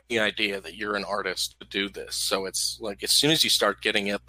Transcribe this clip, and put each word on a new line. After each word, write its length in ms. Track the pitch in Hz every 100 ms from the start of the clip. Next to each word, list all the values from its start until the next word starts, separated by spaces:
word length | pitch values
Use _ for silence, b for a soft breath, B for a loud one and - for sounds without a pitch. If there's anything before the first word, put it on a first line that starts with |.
| -
the 100 | 117
idea 420 | 104 104 107 98
that 140 | 82 90
you're 200 | 104 101
an 100 | 92
artist 500 | 101 95 87 - -
to 80 | -
do 220 | 101 98
this. 260 | 85 - -
So 300 | - 98 95
it's 320 | - - -
like, 220 | 110 98
as 80 | 95
soon 200 | - 143
as 120 | 160
you 60 | 113
start 320 | - 104 98
getting 260 | 107 104 101
it 140 | 101